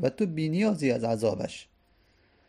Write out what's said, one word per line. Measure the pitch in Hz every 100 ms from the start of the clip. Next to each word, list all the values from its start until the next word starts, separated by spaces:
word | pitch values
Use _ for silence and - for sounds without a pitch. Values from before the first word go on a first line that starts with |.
و | 135
تو | - 202
بینیازی | 156 156 170 214 175 139
از | 117
عذابش، | 113 110 110 95 - - - _ _ _ _ _ _ _